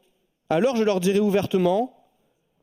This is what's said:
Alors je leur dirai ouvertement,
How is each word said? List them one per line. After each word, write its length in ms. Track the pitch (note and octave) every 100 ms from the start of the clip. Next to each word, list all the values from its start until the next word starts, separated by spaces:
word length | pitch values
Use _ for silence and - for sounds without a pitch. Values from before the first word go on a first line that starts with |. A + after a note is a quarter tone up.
| _ _ _ _ -
Alors 260 | D#3 B3+ A#3
je 80 |
leur 160 | G#3+ F#3+
dirai 200 | F3+ G3+
ouvertement, 880 | G#3 G3 - F#3+ F3 G3 B3+ _ _ _ _ _ _ _